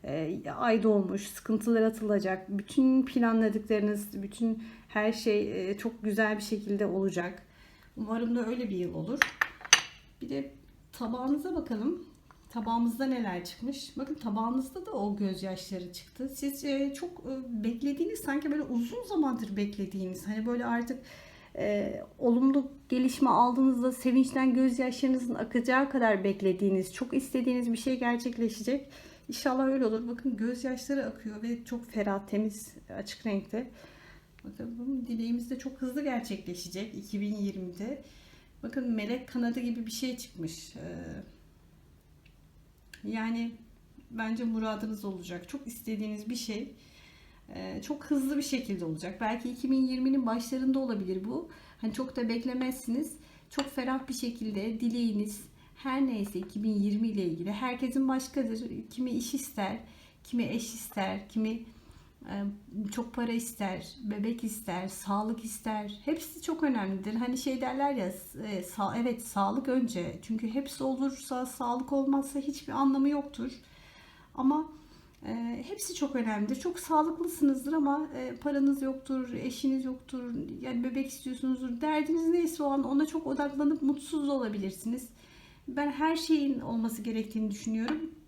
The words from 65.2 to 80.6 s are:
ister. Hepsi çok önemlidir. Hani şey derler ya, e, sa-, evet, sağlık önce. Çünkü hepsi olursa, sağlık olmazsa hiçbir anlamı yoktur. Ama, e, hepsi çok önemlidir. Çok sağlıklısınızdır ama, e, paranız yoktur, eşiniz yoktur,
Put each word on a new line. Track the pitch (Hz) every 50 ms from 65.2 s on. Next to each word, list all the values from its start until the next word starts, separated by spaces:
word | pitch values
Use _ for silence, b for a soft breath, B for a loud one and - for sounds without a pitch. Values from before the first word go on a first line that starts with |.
| 214 220 233 226 -
ister. | 220 - - - 226 220 214 208 202 208 - -
Hepsi | 277 320 320 - - - - -
çok | - 320 330 311
önemlidir. | 285 254 226 196 190 196 190 185 208 220
Hani | 226 247 247 247 262
şey | - 277 262 247
derler | 269 254 262 269 277 285 277
ya, | 247 190
e, | 180 - - - - - - 220 220 202 185
sa-, | 175 - - - 202 190 - 233
evet, | 233 254 233 233 -
sağlık | - - 202 196 196 - 269 - -
önce. | 254 262 240 226 - 180 175 170 - - -
Çünkü | - 226 220 233 220 220
hepsi | 269 277 - - - 269
olursa, | 262 262 254 269 277 269 - - - 269 247 254
sağlık | 254 - - 254 240 247 254 262 - 277
olmazsa | 277 277 277 277 277 277 - - 285
hiçbir | 277 285 277 - - - -
anlamı | 269 277 269 269 269 269 285
yoktur. | 294 285 277 285 - - 226 262 - - B B B B B B B B B B B B B B B
Ama, | - 254 269 294 311 320 320 B B B B B B B B B B -
e, | - 226 233 233 233 240 - 247 254
hepsi | 403 427 - - 349
çok | - 294 277 277
önemlidir. | 247 233 220 214 208 208 208 269 262
Çok | - 359 349 -
sağlıklısınızdır | - - 320 302 311 330 320 - 339 349 339 - 294 277 269 262 - 277 311
ama, | 320 285 277 277 294 311 311 -
e, | 262 254 254 240
paranız | 240 - 294 285 277 277 277 277 277 269
yoktur, | 269 262 269 - - 262 262 254 240 240
eşiniz | - - 254 247 - - 269 262 269 254
yoktur, | 262 254 254 - - - 254 247 247 233 - - - - -